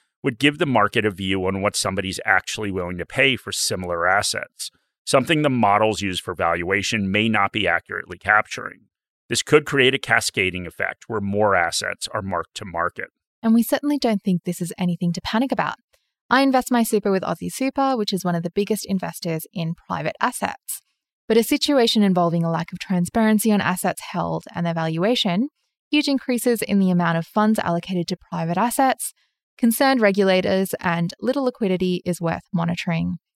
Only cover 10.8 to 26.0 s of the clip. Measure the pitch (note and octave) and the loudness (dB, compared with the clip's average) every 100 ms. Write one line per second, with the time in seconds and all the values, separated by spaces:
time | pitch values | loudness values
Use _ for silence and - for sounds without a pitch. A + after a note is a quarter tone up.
10.8 | G2 - - A2 G2+ G2+ G#2 F#2+ E2+ - | -8 -8 -8 -4 -2 2 2 4 2 -2
11.8 | F#2+ - - - G2 F2 - - F#2+ E2+ | -6 -8 -8 -8 -4 -4 -6 -12 -10 -4
12.8 | F2 - - _ _ _ A3+ A#3 A3+ C#4+ | -4 -4 -16 _ _ _ 2 4 4 0
13.8 | D4 D4 A#3 G#3 - F3+ - E3+ F3 - | 0 0 0 0 0 -2 -2 -6 -6 -4
14.8 | F3+ E3+ F3 F3 - A3+ C4 - - - | -4 -2 -2 -4 -4 -2 0 -2 -2 -6
15.8 | _ _ _ _ - B3+ C4+ B3+ - B3 | _ _ _ _ 0 2 4 2 2 0
16.8 | A3+ G#3+ G3+ F#3+ - E3+ F3 - C4 C#4 | 2 0 2 0 -2 -6 -6 -4 -4 0
17.8 | C4+ B3 G#3 F#3+ F3+ E3+ E3+ A#3 - G#3+ | 0 0 -2 -2 -2 -2 -2 -2 -2 -2
18.8 | - G3 E3+ - E3+ D#3+ - F#3 E3 E3+ | -2 -4 -4 -8 -6 -6 -6 -6 -6 -6
19.8 | - E3+ D3 - B3 - F#3+ - - - | -8 -6 -4 -2 -2 -2 -6 -6 -12 -14
20.8 | _ _ _ _ - A3 A3 D4 - C#4 | _ _ _ _ 2 2 4 0 2 2
21.8 | A#3 A3 G3+ F3+ E3+ E3+ E3 E3 E3 F3 | 4 4 4 4 2 0 -2 -2 -6 -10
22.8 | - F3+ F3+ A#3 A3 G#3+ A3 G#3 D#3+ F3+ | -2 -2 0 0 2 4 4 2 2 -2
23.8 | F#3 - - F3+ E3 E3 - - E3+ E3 | -2 -4 -8 -6 -4 -4 -6 -6 -4 -2
24.8 | D#3+ D#3+ G3+ B3+ F#3+ F3+ C#4+ _ _ _ | -2 0 0 0 0 0 -2 _ _ _
25.8 | - D4+ | -2 -2